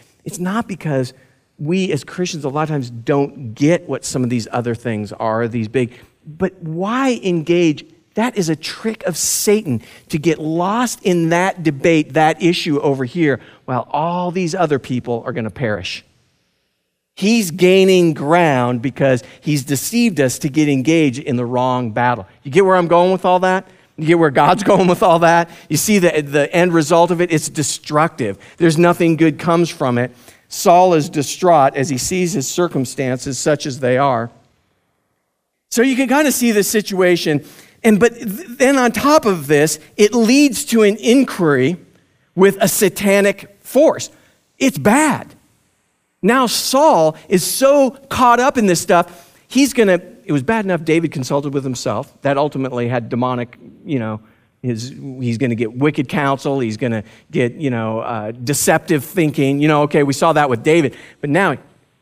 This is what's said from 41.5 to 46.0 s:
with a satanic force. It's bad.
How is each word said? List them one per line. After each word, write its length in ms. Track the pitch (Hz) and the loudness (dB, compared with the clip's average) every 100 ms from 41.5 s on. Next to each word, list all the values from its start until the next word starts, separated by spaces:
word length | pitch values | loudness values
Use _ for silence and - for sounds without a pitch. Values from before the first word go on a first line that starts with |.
| 135 131 175 - _ _ _ _ | 2 0 -2 -10 _ _ _ _
with 240 | - 196 196 | 2 2 4
a 60 | 208 | -2
satanic 920 | - 196 185 202 202 202 196 - _ | 0 -2 0 0 2 2 -2 -10 _
force. 500 | - 254 311 - - _ _ _ _ - | -2 2 2 2 -8 _ _ _ _ -2
It's 180 | 269 160 | -2 0
bad. 600 | 135 262 311 131 - - _ _ _ _ _ _ | 2 2 2 -2 -8 -20 _ _ _ _ _ _